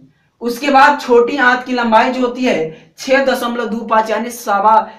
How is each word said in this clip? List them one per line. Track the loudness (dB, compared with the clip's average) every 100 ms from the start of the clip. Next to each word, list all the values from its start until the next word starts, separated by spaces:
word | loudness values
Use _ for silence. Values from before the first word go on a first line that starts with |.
| -20 _ _ _
उसके | -8 -6 0
बाद | 4 4 2
छोटी | 2 2 2 2
आंत | 2 0
की | -2
लंबाई | -4 2 2 2
जो | 0
होती | -4 -2 -2
है | -2 -4 -10 -20 -10
छह | 0 0 2
दशमलव | -2 -4 -6 -6
दो | -6
पाँच | -2 -2 0
यानी | -4 -6
सवा | -8 -4 0 4 2 2